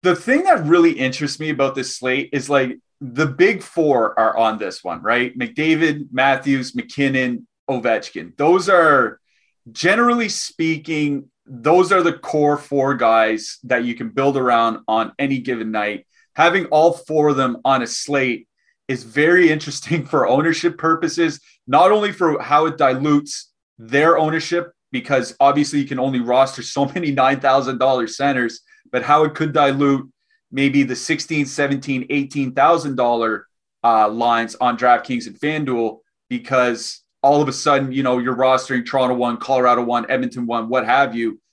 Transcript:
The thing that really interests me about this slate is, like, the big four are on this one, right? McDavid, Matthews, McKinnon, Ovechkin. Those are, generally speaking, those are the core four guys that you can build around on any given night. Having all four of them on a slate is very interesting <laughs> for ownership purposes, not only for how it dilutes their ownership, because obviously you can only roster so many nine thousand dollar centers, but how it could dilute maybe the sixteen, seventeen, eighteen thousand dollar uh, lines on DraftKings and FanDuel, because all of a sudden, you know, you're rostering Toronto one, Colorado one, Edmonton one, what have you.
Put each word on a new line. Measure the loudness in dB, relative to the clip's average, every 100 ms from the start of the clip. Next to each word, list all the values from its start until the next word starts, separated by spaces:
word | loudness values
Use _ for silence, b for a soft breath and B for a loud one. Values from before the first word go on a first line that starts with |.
The | 2
thing | 0 2 2
that | 4 2
really | 4 6 4
interests | 2 -4 -2 -8 -6
me | -6
about | -2 -2
this | -2 -8 -6
slate | -2 -2 -2
is, | -6 0
like, | 0 0 -6 _ _
the | -10 -2 -2
big | 4 2 2
four | -6 -2 2 2 2 2
are | 0 2
on | 0 0
this | -8 -8
one, | -10 -6
right? | -2 0 -2 -6
McDavid, | -8 -2 0 2 2 -2 -6
Matthews, | 0 2 2 0 -2 -2
McKinnon, | -10 -10 -4 -2 0 -2 -4 -10 _ -6
Ovechkin. | -4 0 -2 -4 -12 -14 -2
Those | 2 2 4
are, | 4 6 4 2 -4 _ _ _ _ -20
generally | -4 0 2 2 0 -2
speaking, | -6 -10 -4 -4 -4 -4 -4 -2 -4 -10 _
those | _ -4 2 4 4
are | 2
the | 2
core | -4 -6 0 0 0
four | -2 -2 0
guys | 0 2 4 2 -2 -8 -16
that | -2 -2
you | -2 -6
can | -6
build | 0 0 0
around | 2 2 2 -2 -2
on | -2 -2 -6
any | -4 -4
given | -4 -6 -4
night. | -4 -4 -6 _ _ _ 0
Having | 2 2 0
all | 2 2
four | 0 -4 0 0
of | 0
them | -2 -2
on | 0 0
a | -2
slate | -8 -4 -2 -2 -4 -10 _ _ _ -8
is | -8
very | -4 0 4 6 4
interesting | 2 -4 -12 -4 -4 0
<laughs> |
for | 0 2
ownership | 2 2 0 -2 -2
purposes, | -2 0 -2 -2 -2 -2 b b 0
not | 4 4
only | 4 0
for | 0 0 0
how | 0 0 0
it | 2
dilutes | 0 2 0 0 0 -14 -16 _ _ _
their | -2 2 4 4
ownership, | 2 -2 -4 -4 -6 _ _
because | -10 -2 -2 -2 2
obviously | 2 4 0 -2
you | -4
can | -4
only | -2 -2
roster | 0 2 2 0
so | -8 -4 -4
many | -2 -4
nine | 0 0 2
thousand | 2 2 0 0
dollar | 0 0 -4
centers, | -4 -2 -2 -4 -8 b b b
but | -6
how | 2 2
it | 2
could | -2 -2
dilute | 2 2 2 0 0 -6 _ _ _ _
maybe | -2 0 2
the | 0 -4
sixteen, | -4 -6 -4 -4 -4
seventeen, | -2 -2 -2 -4 -6 -4
eighteen | -4 -4 -6 -4
thousand | 2 2 2 -2 -2
dollar | 0 0 -2 -4 -10 _ _ _
uh, | 2 2 2
lines | 0 0 0 -2 -2
on | -2 2
DraftKings | 2 2 2 -8 -8
and | -8
FanDuel, | -6 -4 -4 -2 -2 -6 _ _ _
because | -10 0 2 2 -2 -10 -14 _ _
all | 2 4
of | 2
a |
sudden, | -2 0 0 0
you | -2
know, | 0 0
you're | -2
rostering | 0 2 2 0 -6
Toronto | -2 -2 0
one, | 0 -2 -4
Colorado | -2 2 2 2
one, | 0 -2 -2
Edmonton | -4 -4 -6 -6
one, | -4 -2
what | -2
have | 2 2 2
you. | -2 -6 -6 _